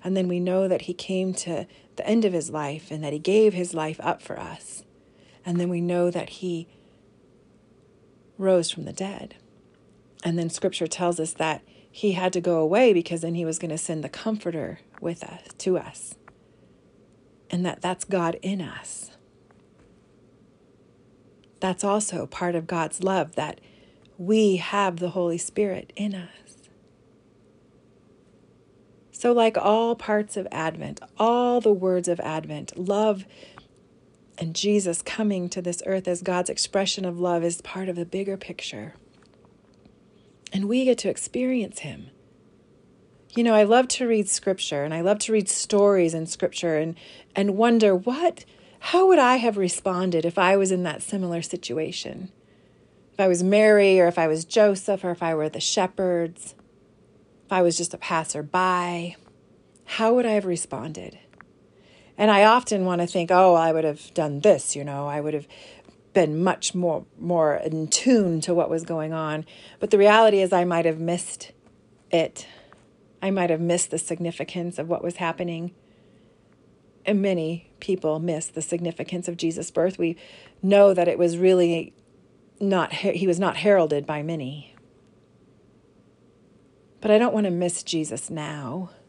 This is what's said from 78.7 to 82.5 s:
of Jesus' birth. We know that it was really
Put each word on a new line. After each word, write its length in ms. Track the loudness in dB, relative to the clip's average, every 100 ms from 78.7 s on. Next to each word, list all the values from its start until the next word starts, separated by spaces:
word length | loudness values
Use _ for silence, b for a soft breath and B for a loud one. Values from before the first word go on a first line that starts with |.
| -4 -4 -8 -8 -8 -8
of 80 | -4
Jesus' 360 | -4 -4 -6
birth. 260 | 0 0 0
We 180 | -4 -4 B B B B
know 320 | 4 8 8
that 140 | 8 2
it 100 | 4
was 200 | 2 4
really 560 | 4 6 4 2 -4 _ _ _ _ _ _